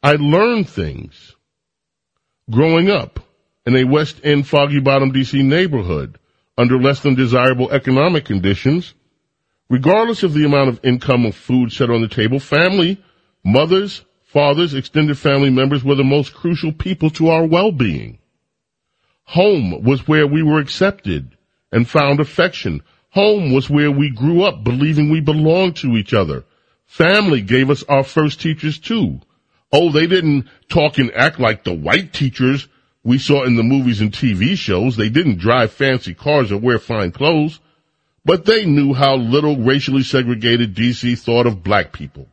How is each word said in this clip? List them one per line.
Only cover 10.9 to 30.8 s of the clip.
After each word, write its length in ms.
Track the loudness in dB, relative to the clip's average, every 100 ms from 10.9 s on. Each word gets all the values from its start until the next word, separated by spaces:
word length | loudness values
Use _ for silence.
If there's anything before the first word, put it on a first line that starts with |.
| -2 0 0 0
of 100 | -4
food 380 | -2 0 0
set 160 | -2 -2
on 120 | 0
the 60 | -2
table, 320 | -2 -2 -2
family, 640 | -2 0 0 2 0 -2 _ _ _ _
mothers, 640 | 0 2 4 0 0 -10 _ _
fathers, 500 | _ 0 2 2 0
extended 440 | -4 -4 0 0 0
family 320 | 0 2 2
members 340 | 2 2 0
were 120 | 0 2
the 100 | 2
most 280 | 2 -2
crucial 380 | -6 -4 -4 -4
people 380 | -6 -6 -2 -2
to 180 | 0 2
our 180 | 2 2
well-being. 720 | 2 0 0 -2 -2 -8 -18 _ _ _ _ _ _ _ _ _ _ _
Home 580 | 0 2 2 0 -2
was 240 | 0 0 0
where 180 | 2 2
we 160 | 2
were 200 | 2 0
accepted 720 | -2 -2 -2 -2 -6 -6 -8 _ _ _ _
and 160 | -2 0
found 360 | 0 0 0
affection. 600 | -2 0 -2 -2 -8 -8 -10 _ _
Home 420 | 0 2 2 2
was 160 | 0 2
where 220 | 0 2
we 180 | 0 -2
grew 320 | -2 0 2
up 220 | 0 -2
believing 480 | -4 -2 0 2 2
we 100 | 0
belonged 540 | 0 0 2 2 0 -2
to 200 | -2 -2
each 180 | 0 0
other. 300 | 0 -4 -12 _ _ _ _
Family 540 | 0 2 2 2 0
gave 280 | 0 0 2
us 140 | -2
our 200 | 0 0
first 380 | 0 -2 -2 -2
teachers 380 | -6 -4 -6 -8
too. 400 | -6 -4 -2 -6 _ _ _ _ _
Oh, 200 | 2 2
they 160 | 2 2
didn't 400 | 0 2 0 -2 _ _
talk 300 | 0